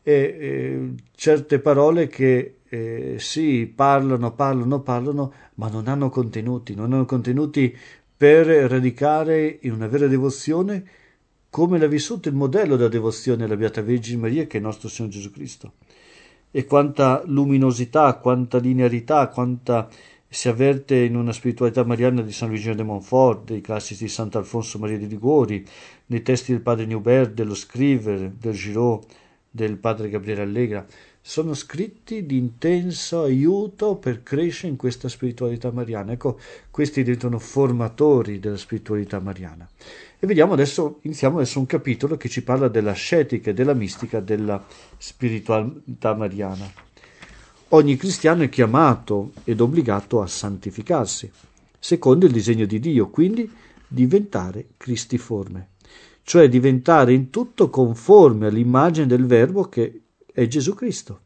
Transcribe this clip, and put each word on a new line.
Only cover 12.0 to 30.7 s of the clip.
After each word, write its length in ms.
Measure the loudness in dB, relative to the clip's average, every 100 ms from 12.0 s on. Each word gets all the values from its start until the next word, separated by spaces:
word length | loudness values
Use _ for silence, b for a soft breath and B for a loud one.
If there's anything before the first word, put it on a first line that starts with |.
| -4 -6 -4
il 80 | -2
modello 400 | 0 0 2 2
della 140 | 2
devozione 560 | 0 -4 -4 -4 -2 -2
alla 100 | -2
Beata 260 | -2 -4
Vergine 380 | -2 -4 -4 -6
Maria, 280 | -4 -4 -4
che 100 | -6
è 20 |
il 60 | -8
nostro 240 | -10 -14
Signore 240 | -10 -10
Gesù 180 | -10 -16
Cristo. 420 | -16 -18 -16 -20 _ b b b b b b b
E 140 | -8 2
quanta 580 | 2 2 2 2 2 0
luminosità, 880 | -2 2 2 2 0 0 4 4 4
quanta 420 | 0 0 0 -2
linearità, 680 | 0 2 0 0 0 0 0
quanta 600 | -2 -4 -6 -2 -2 -4 B B B _
si 220 | -6 -4
avverte 460 | 2 2 0 0 2
in 200 | 2 0
una 160 | -4
spiritualità 520 | -4 -4 0 0 0
mariana 380 | -2 0 0 0
di 100 | -4
San 180 | -8 -6
Luigino 240 | -4 -4
de 100 | -4
Montfort, 640 | -6 -8 0 4 4 2 -6
dei 160 | -10
classici 440 | -6 -8 -8 -12 -10
di 40 |
Sant'Alfonso 680 | -8 -6 -6 -4 -8 -8 -8
Maria 180 | -6 -6
di 100 | -8
Liguori, 560 | -4 0 2 2 -4 -10 B B B _
nei 140 | -6
testi 300 | -2 -2 -2
del 100 | -4
padre 240 | -2 -2 -2
Newbert, 480 | -4 2 2 2
dello 200 | -2 -6
Scriver, 800 | -8 -10 -2 0 0 -2 -6 -8
del 220 | -8 -8
Giraud, 500 | -8 -6 -2 0 -2 -8 b b b _
del 280 | -6 -6 -4
padre 320 | -4 -4 -6
Gabriele 320 | -8 -6 -6
Allegra. 440 | -4 -4 -4